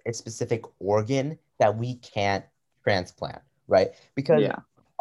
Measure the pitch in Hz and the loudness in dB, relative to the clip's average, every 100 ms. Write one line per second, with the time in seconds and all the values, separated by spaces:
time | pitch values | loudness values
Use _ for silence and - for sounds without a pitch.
0 | - 113 113 - 120 113 - - 90 107 | -8 -8 -10 -8 -4 -4 -6 -6 0 2
1 | 107 135 143 165 _ - 110 110 120 123 | 2 0 -2 -6 _ 0 2 2 -4 -8
2 | - 104 101 98 - _ _ _ 120 95 | -10 -4 -2 -2 -6 _ _ _ -2 -2
3 | 90 - 73 - - _ - 95 - - | -2 -10 -12 -12 -20 _ 0 2 2 -2
4 | _ - 143 151 104 - - _ _ - | _ -4 2 4 2 -2 -12 _ _ -2